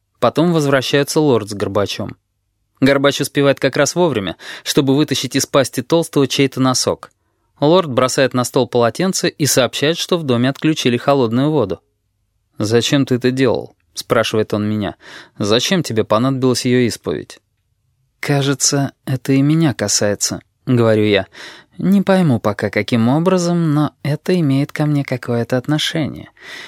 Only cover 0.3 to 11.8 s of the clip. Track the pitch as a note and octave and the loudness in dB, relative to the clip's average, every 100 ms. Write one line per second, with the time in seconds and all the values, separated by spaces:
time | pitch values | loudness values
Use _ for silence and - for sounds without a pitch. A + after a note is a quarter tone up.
0.3 | C#3+ F3 E3 C#3+ C#3 B2 C#3+ C#3 D#3+ D3+ | 2 0 2 2 0 0 0 0 2 2
1.3 | A2+ G#2 G2+ G2 G2+ G2 - F2 - _ | 2 -2 -6 -2 -2 -2 -4 -10 -12 _
2.3 | _ _ _ _ - C3+ C#3 C#3 - C#3 | _ _ _ _ 0 2 4 2 0 -4
3.3 | - C#3 C3 C#3 D3 C#3+ E3+ F3 A2+ F#2 | 0 0 2 0 0 -2 0 0 0 -6
4.3 | - - - - - C3+ C#3 D3+ C3+ B2+ | -10 -14 -14 -2 0 2 2 0 -2 -4
5.3 | C3+ - C#3+ B2 - - E3 D#3+ D3 C3+ | -4 0 0 0 -4 0 0 0 0 0
6.3 | - C3+ - C3 B2+ - E2+ - _ _ | 0 0 0 0 0 -2 -4 -8 _ _
7.3 | _ _ - D3 F3+ E3 A#2+ B2+ - B2+ | _ _ -2 2 2 2 0 0 0 0
8.3 | B2+ B2 C#3 A#2+ A#2+ A#2 - F#3 - F3 | 0 -2 -2 0 2 0 0 -2 -2 -4
9.3 | - C#3 - A#2+ - C#3+ E3+ - F3 D3 | -2 0 2 0 0 -2 -2 -4 -4 0
10.3 | A#2 B2+ C#3 D#3 D#3+ C3 A#2+ - C#3+ A#2 | 0 0 0 -2 0 0 0 2 2 2
11.3 | A#2 C#3+ D#3 G2+ F2+ | 0 0 0 -2 -4